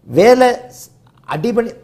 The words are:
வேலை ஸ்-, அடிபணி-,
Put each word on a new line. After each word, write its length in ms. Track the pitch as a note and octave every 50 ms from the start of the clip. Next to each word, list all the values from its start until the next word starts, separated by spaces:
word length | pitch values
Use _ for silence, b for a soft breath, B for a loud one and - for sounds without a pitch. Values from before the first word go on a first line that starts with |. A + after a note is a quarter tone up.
வேலை 460 | _ - A#2+ C#3+ G3 A#3 B3 B3+ B3+ B3
ஸ்-, 420 | A#3+ - - - - - - - _ _ _ _ _ _ _ -
அடிபணி-, 480 | C3+ D#3 D#3 A#3 G#3 A#3 A#3 A3 - -